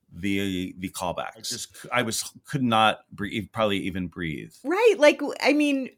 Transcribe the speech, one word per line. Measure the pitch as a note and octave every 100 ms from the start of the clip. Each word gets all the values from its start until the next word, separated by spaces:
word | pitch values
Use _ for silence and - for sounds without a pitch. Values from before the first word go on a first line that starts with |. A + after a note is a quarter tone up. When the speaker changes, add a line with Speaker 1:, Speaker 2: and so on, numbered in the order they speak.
| _
Speaker 1:
the, | F2 G2 G2 G2 F#2 F2+ -
the | F#2
callbacks. | - F2+ D#2+ A#1+ -
I |
just, | G#2+ A#2 - - -
I | B2
was, | A2+ G#2+ - - -
could | C#3+
not | B2 A2 G#2+ - _
breathe, | - G2+ A2 F#2
probably | A#2 A2 G2
even | E2 F#2 F2
breathe. | F2 E2 C2+ A1 -
Speaker 2:
Right. | C4 F#4 A#4 C4+
Like, | D4 -
w-, | C#4+ -
I | A#3+
mean, | D4+ D4 C4+ B3+